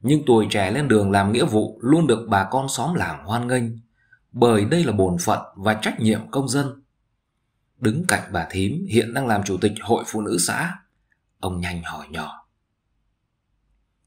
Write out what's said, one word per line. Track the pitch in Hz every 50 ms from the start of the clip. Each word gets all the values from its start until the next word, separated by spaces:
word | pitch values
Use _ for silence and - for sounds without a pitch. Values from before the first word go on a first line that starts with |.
nhưng | - 120 147 151 143
tuổi | 131 120 110 104 101
trẻ | - 107 95 92
lên | 107 139 147 135
đường | 113 107 101 95
làm | 98 101 98 101
nghĩa | 107 120 160
vụ | - 107 110 98 - - -
luôn | - 123 147 170 170 131
được | 113 110 113 -
bà | 104 98 95 95
con | - 131 135 135
xóm | - - 120 151 180
làng | 139 95 82 78 73 78
hoan | 90 110 120 120 120
nghênh, | 127 127 117 117 113 113 - _ _ _ _ _ _ _ _ _
bởi | - 120 123 120 113 104 101
đây | 110 156 175 170
là | 127
bổn | 104 101 95 92 87 87
phận | - 107 104 - - - -
và | - 95 107 107
trách | 107 - 208 - -
nhiệm | 117 110 107 - - -
công | - 135 135 131
dân. | 113 143 139 131 123 - _ _ _ _ _ _ _ _ _ _ _ _ _ _ _ _ _ _ _ _
Đứng | 120 113 110 151 175 185
cạnh | - 92 - - 95
bà | 87 80 -
thím | - 95 95 101 131 165 196 190
hiện | 110 117 120 113 117
đang | 135 135 120
làm | 110 101 98
chủ | 98 95 87
tịch | 87 107 98 -
hội | - - - - - -
phụ | - 110
nữ | 107 101 107 -
xã, | - - 107 120 151 175 175 - _ _ _ _ _ _ _ _ _ _ _ _
ông | - 92 92 87
nhanh | 87 90 90 85 82
hỏi | - - 80 73 73
nhỏ, | 76 82 82 73 - - - _ _ _ _ _ _ _ _ _ _ _ _ _ _ _ _ _ _ _ _ _ _ _ _ _ _ _ _ _ _ _ _